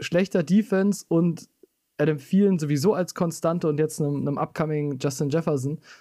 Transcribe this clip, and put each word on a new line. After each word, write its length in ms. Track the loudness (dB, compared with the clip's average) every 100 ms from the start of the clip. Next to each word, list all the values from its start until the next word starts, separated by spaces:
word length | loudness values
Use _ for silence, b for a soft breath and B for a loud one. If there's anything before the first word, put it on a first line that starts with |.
schlechter 420 | -2 0 2 0
Defense 600 | 2 2 4 2 2 0 0
und 420 | 2 2 0 -10 _ _ _ _ -2
Adam 200 | 0 -2
Thielen 400 | 0 2 4 2
sowieso 360 | 0 0 2
als 200 | 0 -2
Konstante 540 | -2 -4 -2 -2 0 0
und 100 | 0
jetzt 220 | -2 -2
einem, 160 | -2 -2
einem 200 | -2 -4
upcoming 640 | -4 -4 -2 -2 -4 -4
Justin 320 | -4 -2 -2
Jefferson 480 | -2 0 -2 -4 -6 B B